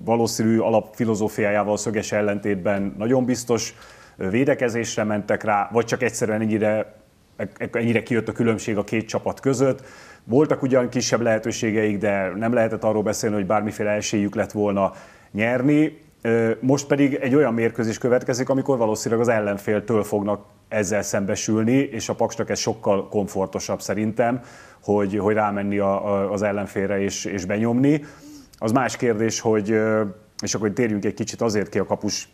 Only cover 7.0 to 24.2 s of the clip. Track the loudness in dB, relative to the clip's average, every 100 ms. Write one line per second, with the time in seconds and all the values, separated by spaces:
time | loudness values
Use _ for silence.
7 | _ _ _ -10 -10 -8 -4 -2 2 0
8 | 2 -2 -2 0 2 2 0 -2 0 -2
9 | -2 -4 -4 -2 0 2 2 0 -6 -20
10 | -20 -18 0 2 4 2 2 2 2 -2
11 | 0 2 2 0 0 -2 0 2 2 0
12 | 0 0 -2 -2 0 2 2 2 0 2
13 | 0 0 -2 -2 0 0 0 -2 -2 0
14 | 0 0 0 0 -2 0 0 2 0 -2
15 | -20 -20 -10 -2 0 2 2 4 2 -2
16 | -20 _ 0 2 2 0 0 0 2 2
17 | 2 2 2 4 4 2 0 0 -4 -2
18 | 2 2 2 -2 0 0 0 2 2 0
19 | 0 0 2 2 0 -4 -2 -2 2 0
20 | 0 -2 -2 -4 -8 -20 -6 -2 0 -2
21 | -2 -2 -2 -4 0 0 4 2 2 -4
22 | -6 -2 -2 -2 -4 -2 -2 -2 0 0
23 | 0 -2 -2 -2 -4 -4 -6 -6 -4 -2
24 | -2 0